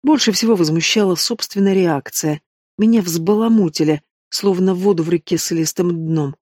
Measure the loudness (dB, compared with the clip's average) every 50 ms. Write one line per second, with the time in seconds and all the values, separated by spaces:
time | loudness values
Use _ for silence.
0 | 2 2 2 2 2 0 0 0 0 0 2 2 2 0 0 -2 -2 0 0 2
1 | 2 2 0 -2 -2 -4 -4 -6 -8 -6 -2 0 2 2 4 2 2 2 0 -2
2 | -4 -8 -8 -4 -4 -4 -4 -4 _ _ _ _ _ _ _ 0 2 2 4 2
3 | 0 0 -4 -2 0 0 2 2 2 2 4 4 2 0 0 0 0 0 0 -2
4 | _ _ _ _ _ _ -10 -2 -2 0 0 2 0 0 0 0 0 0 2 2
5 | 0 -2 -2 -2 _ -4 -4 -4 -2 -4 -2 -2 -2 -2 -2 -2 -2 -2 -2 -4
6 | -4 -2 -2 -2 -2 -4 -8 _